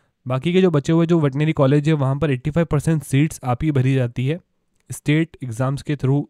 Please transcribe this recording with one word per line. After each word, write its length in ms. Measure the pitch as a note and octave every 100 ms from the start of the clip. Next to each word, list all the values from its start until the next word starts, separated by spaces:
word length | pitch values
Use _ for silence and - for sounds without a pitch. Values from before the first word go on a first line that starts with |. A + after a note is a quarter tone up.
| _ _ B2+
बाकी 260 | C3 E3+
के 80 | F3+
जो 100 | F#3
बचे 220 | D3+ C3+
हुए 120 | E3 E3
जो 140 | E3+
वेटरनरी 340 | D3 C3+ D3+
कॉलेज 340 | D#3 C3+ D3 D3
है 60 |
वहाँ 260 | D#3 C3 C#3
पर 120 | D3+
एटी 200 | B2+ D3+
फ़ाइव 140 | E3 E3
परसेंट 380 | D3 D#3+ D#3+
सीट्स 360 | - C3+ D#3 -
आप 200 | B2 B2
ही 80 | D#3
भरी 220 | C#3+ C3
जाती 340 | C3+ A#2+ A#2+ B2+
है 120 | E3+ _ _ _ _ -
स्टेट 460 | C3+ - D3+ E3 -
एग्जाम्स 380 | B2+ A2+ C3 C#3
के 140 | - D3
through, 280 | C3 C#3+ -